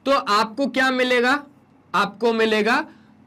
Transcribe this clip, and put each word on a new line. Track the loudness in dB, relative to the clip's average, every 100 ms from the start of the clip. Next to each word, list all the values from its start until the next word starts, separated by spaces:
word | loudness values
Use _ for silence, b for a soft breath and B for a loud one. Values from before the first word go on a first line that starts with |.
| -2
तो |
आपको | 0 2 0 0 -2 -2
क्या | 0 0
मिलेगा? | 0 0 2 2 -2 -4 -20 _ _ _
आपको | -4 -4 -2 -2
मिलेगा | 2 2 2 2 0 -4 B B B